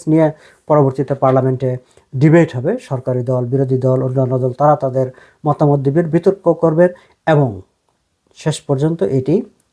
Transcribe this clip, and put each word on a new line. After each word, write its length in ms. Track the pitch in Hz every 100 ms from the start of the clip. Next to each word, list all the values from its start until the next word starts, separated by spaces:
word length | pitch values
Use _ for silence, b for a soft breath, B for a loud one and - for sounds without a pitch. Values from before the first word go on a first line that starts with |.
| 160
নিয়ে 240 | 160 156 - b b -
পরবর্তীতে 480 | 151 135 131 135 139
পার্লামেন্টে 600 | 135 131 131 127 131 127 _ b b 131
ডিবেট 400 | 156 170 147 127
হবে, 220 | 143 247
সরকারি 460 | - 131 - 127
দল, 220 | 123 127 120
বিরোধী 320 | 135 131 131
দল, 260 | 127 131
অন্যান্য 360 | 131 131 123 131
দল 120 | 131
তারা 240 | 123 147 147
তাদের 360 | 135 127 131 - b b 151
মতামত 340 | 147 147 139
দিবেন, 300 | 135 151 165
বিতর্ক 440 | 170 185 196 170
করবেন 360 | 160 165 160 175 175 B B -
এবং 340 | 147 131 95 - _ _ _ _ _ _ -
শেষ 260 | 160 147
পর্যন্ত 420 | - 135 156 165
এটি 380 | 190 135 131 196 - _ _